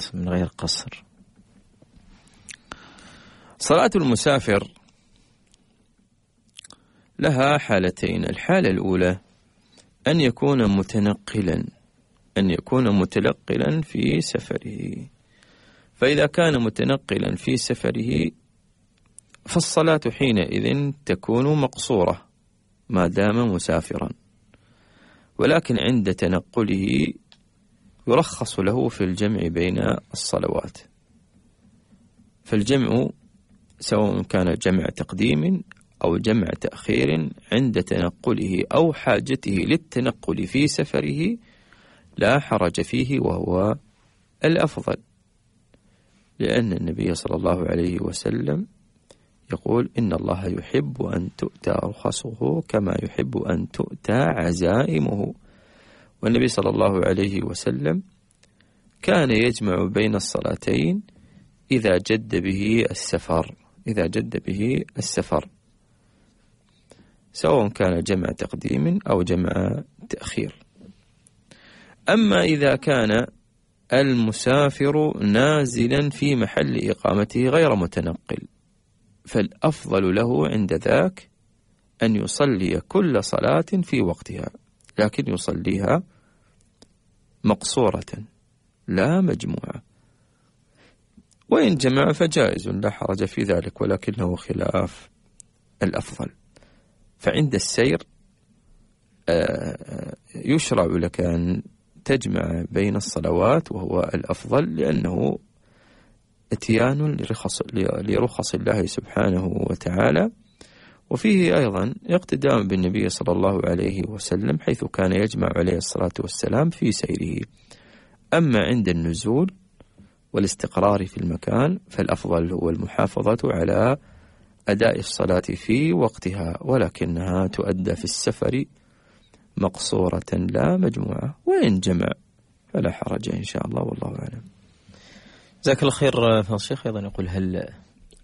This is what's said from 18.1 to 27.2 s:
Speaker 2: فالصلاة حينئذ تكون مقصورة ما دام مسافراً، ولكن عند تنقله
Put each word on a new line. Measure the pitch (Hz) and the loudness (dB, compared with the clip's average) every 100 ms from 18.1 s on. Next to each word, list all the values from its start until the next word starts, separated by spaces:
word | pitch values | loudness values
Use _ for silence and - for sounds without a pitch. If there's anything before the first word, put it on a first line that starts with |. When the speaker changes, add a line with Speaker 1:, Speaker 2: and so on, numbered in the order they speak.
| 139 82 - _ _ _ _ _ _ _ - _ - - | 0 -2 -4 _ _ _ _ _ _ _ -20 _ -20 -2
Speaker 2:
فالصلاة | 175 - - 160 156 120 | -2 0 2 4 2 0
حينئذ | - 135 107 85 - 107 139 139 143 - | 0 2 2 0 0 0 0 -2 -4 -4
تكون | 90 - 113 139 151 | -4 0 0 2 2
مقصورة | 131 - - 110 87 - - _ _ _ _ _ - | 0 -2 0 2 2 0 -8 _ _ _ _ _ -2
ما | 101 87 | 0 2
دام | 95 104 113 120 | 2 2 2 0
مسافراً، | 87 - 82 - 73 - - _ _ _ _ _ _ _ _ _ _ _ - | 0 0 -2 -2 -6 -8 -10 _ _ _ _ _ _ _ _ _ _ _ -2
ولكن | 113 165 - 113 | 2 2 2 0
عند | 104 127 95 | 2 2 0
تنقله | 92 87 90 - - 104 98 95 64 76 - | 0 0 0 -2 -2 0 0 0 0 0 -4